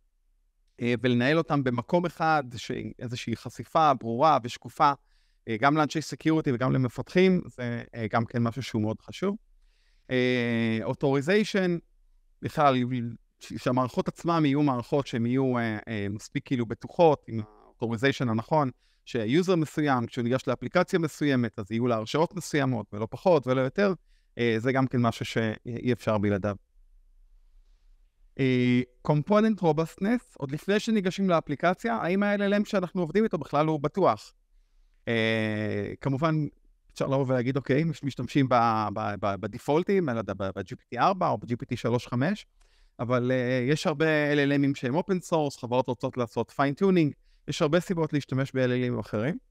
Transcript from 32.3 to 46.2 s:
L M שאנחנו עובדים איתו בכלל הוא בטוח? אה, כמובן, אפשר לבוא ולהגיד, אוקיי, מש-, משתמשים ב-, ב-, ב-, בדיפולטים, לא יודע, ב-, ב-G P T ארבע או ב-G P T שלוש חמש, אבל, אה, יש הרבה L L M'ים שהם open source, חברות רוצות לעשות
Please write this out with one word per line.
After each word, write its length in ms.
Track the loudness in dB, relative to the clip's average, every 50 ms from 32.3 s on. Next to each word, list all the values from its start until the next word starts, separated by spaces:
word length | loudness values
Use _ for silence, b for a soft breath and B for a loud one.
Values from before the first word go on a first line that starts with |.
| 0 0
L 220 | 0 2 2 0
M 80 | 0 0
שאנחנו 320 | -2 -2 -2 -2 -2 -4
עובדים 220 | -4 0 2 0 2
איתו 140 | 2 -2
בכלל 300 | -4 -4 0 0 2 2
הוא 120 | 2 0 0
בטוח? 540 | -2 -4 0 2 2 2 2 0 -6 -16 _ _ _ _ _ _ _ _ _ _ _ _ _ _ _
אה, 840 | -2 0 2 2 2 2 0 0 0 -2 -2 -2 -2 -2 -4 -4 -6 -8 -6
כמובן, 440 | -4 -2 -2 0 0 0 0 0 -2 -4 -8 _ _ _ _ _ _ _ _
אפשר 120 | -6 -2
לבוא 180 | 0 0 0 2
ולהגיד, 300 | 2 0 0 0 0 -2
אוקיי, 260 | -2 0 2 2 2 2
מש-, 200 | 0 -4 -4 -6
משתמשים 460 | -8 -6 -6 -8 0 2 2 4 4
ב-, 380 | 4 4 4 4 2 2 0 -2 -2
ב-, 220 | -4 -4 -4 -4 -2
ב-, 160 | -2 -2 -2
בדיפולטים, 760 | -2 -6 -8 -8 -6 -2 0 2 2 2 2 0 2 0 0
לא 80 | -2
יודע, 160 | -4 -4 -4 -4
ב-, 100 | -4 -4
ב-G 320 | -4 -4 -6 -8 -8 -12
P 200 | -16 _ _ -2
T 40 | 0
ארבע 280 | 2 2 2 0 0 -2
או 80 | -2
ב-G 120 | -2 -4 -6
P 240 | -6 -6 -4 -6 -6
T 20 |
שלוש 320 | -4 0 0 0 0 -2
חמש, 380 | -4 -2 0 0 0 -2 -4 -8 _ _ _ _ _ _ _ _ _ _ -8
אבל, 320 | -2 0 0 0 2 2
אה, 340 | 0 0 0 0 0 0 2 0
יש 160 | 0 0 0
הרבה 460 | -2 0 2 2 2 2 2 2 2 2
L 40 |
L 260 | 2 4 4 2 4 2
M'ים 120 | 2 0
שהם 220 | 0 -2 -2 -2
open 320 | -2 -2 -2 -4 -4 -2 -2
source, 300 | -2 0 0 -2 -6 -8
חברות 280 | -6 0 0 0 0
רוצות 300 | 0 -4 -4 -6 -6 -4
לעשות 340 | -4